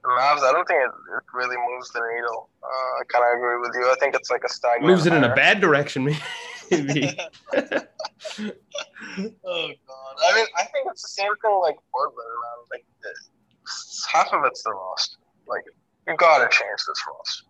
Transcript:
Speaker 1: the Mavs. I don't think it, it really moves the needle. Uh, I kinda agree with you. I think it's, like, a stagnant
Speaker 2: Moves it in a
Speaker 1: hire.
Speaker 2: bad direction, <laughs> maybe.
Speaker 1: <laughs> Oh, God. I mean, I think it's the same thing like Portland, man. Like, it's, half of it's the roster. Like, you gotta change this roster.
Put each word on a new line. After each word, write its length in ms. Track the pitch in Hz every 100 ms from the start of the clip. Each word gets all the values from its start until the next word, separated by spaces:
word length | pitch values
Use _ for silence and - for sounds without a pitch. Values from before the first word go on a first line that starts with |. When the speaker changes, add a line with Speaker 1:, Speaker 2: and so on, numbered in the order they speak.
Speaker 1:
the 40 | -
Mavs. 320 | 123 135 147 131
I 40 |
don't 140 | 147 175
think 120 | 165
it, 120 | 127 - 95 104
it 80 | _
really 220 | 120 123 123
moves 340 | 123 127 127
the 100 | 123 117
needle. 360 | 117 120 113 - _
Uh, 40 | 127
I 360 | 131 131 127 127
kinda 160 | 123 120 120
agree 220 | 123 120
with 140 | 120
you. 160 | 117 123
I 60 | 131
think 160 | 139
it's, 160 | 131 -
like, 140 | 123
a 40 | 123
stagnant 380 | - 123 120 147
Speaker 2:
Moves 200 | 185 160
it 60 |
in 120 | 165
a 40 | 123
Speaker 1:
hire. 80 | 127
Speaker 2:
bad 240 | 151 208
direction, 440 | 185 143 143 -
<laughs> 680 | 135 151 - - - - -
maybe. 480 | 170 139 143 - - 170 - -
Speaker 1:
<laughs> 60 | - - - - _ - _ - - 214 - _ - - - 220 - 208 -
Oh, 240 | 185 170 156 - _
God. 300 | 131 135 135
I 100 | 160 220
mean, 100 | - -
I 80 |
think 220 | 190 587 523
it's 120 | -
the 60 | -
same 240 | - 202 208
thing 160 | 226 196
like 140 | 170 147 _
Portland, 240 | - 143 - 117 117
man. 240 | 117 120 117
Like, 140 | 123 _ _ 104 - - _ _ _
it's, 440 | - - - - -
half 260 | 160 180
of 120 | 185
it's 180 | 139 -
the 100 | 113
roster. 440 | 101 92 - - - _ _ -
Like, 160 | - - _ _ _ -
you 80 | 160
gotta 320 | 170 147 117
change 300 | - 101 101 -
this 180 | - -
roster. 380 | - - -